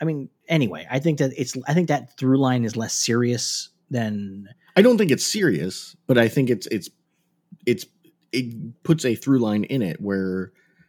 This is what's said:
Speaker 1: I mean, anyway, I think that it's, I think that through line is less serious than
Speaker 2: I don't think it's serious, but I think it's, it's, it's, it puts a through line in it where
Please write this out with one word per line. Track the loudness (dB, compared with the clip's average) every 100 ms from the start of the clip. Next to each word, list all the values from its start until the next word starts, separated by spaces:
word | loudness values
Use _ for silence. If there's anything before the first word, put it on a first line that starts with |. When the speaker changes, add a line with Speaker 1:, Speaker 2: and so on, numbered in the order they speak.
Speaker 1:
I |
mean, | -4 -4 -8 _ -2
anyway, | 0 0 -4 -6
I | -2
think | 0 2
that | 0 -2
it's, | -6 -6 -2
I |
think | 0 2
that | 0 -4 -4
through | 2 4
line | 4 2
is | 0 -4
less | -6
serious | -4 0 2 2 -2 -4 -8 -10 _ -8
than | -4 -4 -4 -8 -12 -18 -20 _ 4
Speaker 2:
I |
don't | 6 6
think | 4
it's | 2 -2
serious, | 0 0 0 -2 -8 -16 -8 2
but | 4
I | 4
think | 2 0
it's, | 0 -2
it's, | -8 -8 _ _ _ _ _ _ -6 -2
it's, | -2 -4 _ _ _ _
it | -6 -4 -8 -12 -6
puts | 0 0
a | 0 -2
through | 2 2
line | 2 0
in | 0 -2
it | -4 -4
where | -4 -2 -2 -4 -6 _ _ _